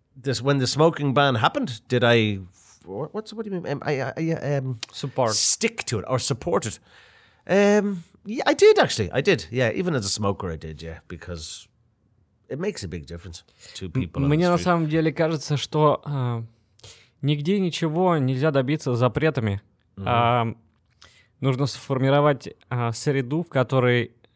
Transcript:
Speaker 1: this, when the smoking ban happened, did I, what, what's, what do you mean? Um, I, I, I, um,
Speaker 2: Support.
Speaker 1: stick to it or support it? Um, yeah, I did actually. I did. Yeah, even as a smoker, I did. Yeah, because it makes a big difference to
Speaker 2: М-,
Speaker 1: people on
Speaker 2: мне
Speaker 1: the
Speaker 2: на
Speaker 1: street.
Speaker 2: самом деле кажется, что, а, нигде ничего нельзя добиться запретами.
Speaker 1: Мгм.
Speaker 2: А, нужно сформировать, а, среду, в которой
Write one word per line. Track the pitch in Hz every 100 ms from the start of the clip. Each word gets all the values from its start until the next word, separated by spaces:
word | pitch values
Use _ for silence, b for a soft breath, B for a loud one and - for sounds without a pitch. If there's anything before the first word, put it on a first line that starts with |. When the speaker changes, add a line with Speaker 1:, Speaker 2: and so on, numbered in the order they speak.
| _ 135
Speaker 1:
this, | 127 113
when | 127 143
the | 123
smoking | 135 160 - 143
ban | 131 143 120
happened, | 143 294 226 117 -
did | 123
I, | 120 120 107 101 90 - - -
what, | - 95 151
what's, | 208 220
what | 214
do | 214
you | 185
mean? | -
Um, | 143
I, | - 139
I, | 131 -
I, | 160 160 131 143
um, | 131 117 -
Speaker 2:
Support. | - 139 - 120
Speaker 1:
stick | 110 - - 226 226 -
to | 110
it | -
or | 123
support | - 123 - 185 113
it? | - _ b b b b b b
Um, | 196 202 208 208 190 170 _
yeah, | - 240 -
I |
did | 294 415 415
actually. | 240 - 95
I | -
did. | 165 151 -
Yeah, | 120 120
even | - 180
as | 147
a | 98
smoker, | - 101 98 92
I | 80
did. | 80 78
Yeah, | 82 82 -
because | 85 - 85 78 - - _ _ _ _ _ _ _ -
it | 131
makes | 185 208
a | 90
big | 85 73
difference | 85 92 85 - B B
to | - 92
Speaker 2:
М-, |
Speaker 1:
people | 82 90 -
on | 139
Speaker 2:
мне | 151 175
Speaker 1:
the |
Speaker 2:
на | 175
Speaker 1:
street. |
Speaker 2:
самом | 180 170 160
деле | 160 160
кажется, | 147 160 160 - 143
что, | - 151 151 135
а, | - 143 123 117 113 _ _ - - B B B
нигде | 135 147 147 202
ничего | 185 - 165 156 185 165
нельзя | 131 131 156
добиться | 139 127 156 -
запретами. | 120 123 - 156 151 110 98 - _ _ -
Speaker 1:
Мгм. | 98
Speaker 2:
А, | 120 120 120 117 113 _ _ _ _ b b b b
нужно | 131 127 139
сформировать, | - - 131 135 143 147 139 - - -
а, | 123 117
среду, | 113 - 139 123 151
в | 175
которой | 135 127 131 123 123 117 _ _